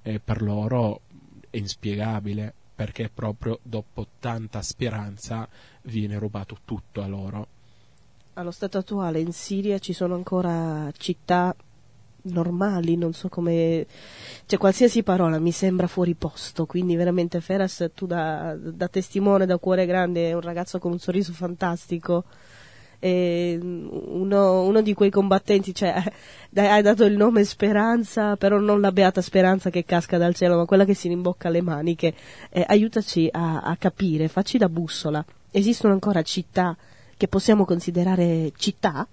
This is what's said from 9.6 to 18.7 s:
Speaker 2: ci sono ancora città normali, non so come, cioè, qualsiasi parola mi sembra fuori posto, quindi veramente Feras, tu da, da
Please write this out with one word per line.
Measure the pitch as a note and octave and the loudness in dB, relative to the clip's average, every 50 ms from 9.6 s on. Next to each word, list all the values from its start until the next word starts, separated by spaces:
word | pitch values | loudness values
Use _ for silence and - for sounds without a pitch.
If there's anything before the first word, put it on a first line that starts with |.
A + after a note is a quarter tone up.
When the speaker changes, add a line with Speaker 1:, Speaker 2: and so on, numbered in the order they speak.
| G3 G#3 G3+ | -2 -2 -4
Speaker 2:
ci | F#3+ - - F3 | -4 -4 -8 -6
sono | - F#3 F3+ F3+ | -4 -2 -4 -4
ancora | F3 F3+ - F#3+ F3+ F3+ F3 E3+ E3 E3 D#3+ D#3 D3+ D3+ C#3+ D3+ | -4 -4 -4 -2 -2 0 0 -2 -2 -2 -4 -4 -6 -6 -8 -10
città | - - - F3 - - - F3+ F3+ F3+ F3+ - - - - - _ _ - _ - - - _ - _ | -8 -6 -6 -6 -6 -2 0 0 2 2 0 -2 -6 -14 -20 -20 _ _ -20 _ -20 -20 -20 _ -16 _
normali, | F#3+ F3 E3+ E3 F3 F3 F3 G3 G#3 G3 F3+ E3+ E3 E3+ | -6 -2 -2 -2 -2 -2 -2 -2 -2 0 -2 0 0 0
non | F3 F3 E3 E3 | 0 0 -4 -4
so | - - F#3 | -6 -10 -8
come, | - F3+ E3+ E3+ E3+ E3 E3 E3 E3 E3 - - - - - - - - - - - - - | -6 -4 -2 0 2 2 2 2 0 -2 -4 -8 -14 -20 -20 -20 -20 -20 -20 -20 -20 -20 -6
cioè, | - G#3 F#3 | -4 -2 2
qualsiasi | - F#3+ F#3+ - B3+ A#3+ - A#3 G#3 | 4 2 4 6 4 4 4 2 0
parola | - F#3 F#3 F3+ E3 D#3+ D#3 | 2 2 2 2 2 2 2
mi | D#3+ F3 | 0 -2
sembra | E3 - F#3+ F#3+ F#3 F3+ F3 | 0 0 0 0 0 0 -2
fuori | F3 - F#3+ F3+ E3+ E3+ | -2 0 0 0 0 0
posto, | - - D#3 - - - - - - D#3+ | -4 -6 -10 -8 -10 -14 -10 -6 -6 -6
quindi | D#3 - F3+ F3+ F3+ E3+ | -2 -2 -2 0 0 0
veramente | E3 F3 F3 F3 F3+ E3+ E3+ - F3 | 2 2 2 2 0 0 -2 -4 -6
Feras, | D#3+ - F#3+ G3 F#3+ F#3 - - F3+ E3 _ | -4 -2 -2 -2 -2 -2 -2 -4 -6 -6 _
tu | - G3 | -8 -8
da, | F3+ E3+ E3+ D#3 D#3+ D#3 D3+ D#3 E3 D#3 | -6 -4 -4 -2 -4 -4 -6 -6 -8 -8
da | D#3+ - D#3+ | -8 -10 -12